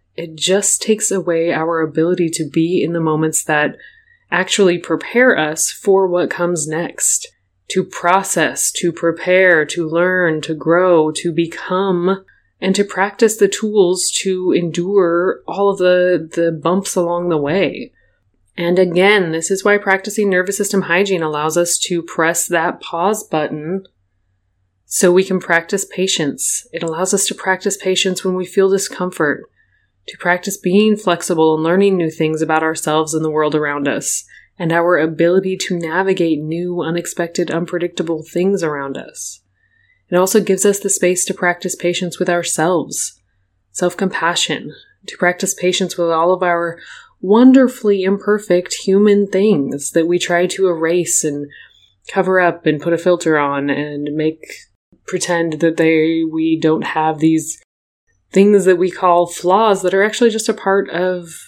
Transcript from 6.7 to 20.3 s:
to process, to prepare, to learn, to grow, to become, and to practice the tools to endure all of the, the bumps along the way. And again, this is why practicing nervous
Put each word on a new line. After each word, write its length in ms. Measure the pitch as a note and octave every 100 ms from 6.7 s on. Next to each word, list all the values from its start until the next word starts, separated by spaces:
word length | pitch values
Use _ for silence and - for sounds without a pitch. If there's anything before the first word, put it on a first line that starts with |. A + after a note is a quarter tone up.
| D#3 F3 - - - - _ _ _ -
to 120 | F#3
process, 880 | F#3 - F3 F#3+ F#3 - C#3+ - -
to 200 | - F3
prepare, 720 | E3 E3+ E3 - F#3 F#3 E3
to 240 | D3 - D#3+
learn, 540 | E3 F3+ F#3 F3 D#3
to 120 | D3+
grow, 560 | D#3+ D#3+ E3+ F#3 E3+ D#3
to 200 | D#3 F3
become, 960 | D#3+ E3 - - F#3 G3 F3 F3 F#3+ - _ _ -
and 140 | F#3
to 100 | F#3+
practice 540 | G3+ - G3+ - A3+ A3
the 100 | G3
tools 640 | - G#3+ G#3 F3+ F3+ -
to 420 | - F#3+ F#3 F3+
endure 880 | E3 F3 D#3 F3 G3+ F3 E3+ F#3 - -
all 220 | F#3+ G3+
of 80 | F#3+
the, 500 | F3+ F3+ F3+ F3+ D#3+
the 180 | - E3+
bumps 440 | D#3+ E3 F#3+ F#3+ -
along 340 | E3+ F3 F3
the 80 | D#3+
way. 540 | C#3+ F3+ F3 - A#3+ _ _ _ _ _ _ -
And 220 | E3+ F3+
again, 500 | F#3 E3+ F#3+ G#3 E3+
this 220 | D#3+ E3
is 120 | F#3+
why 140 | G#3 G3+
practicing 500 | G3+ F#3+ G3+ G#3
nervous 280 | G3+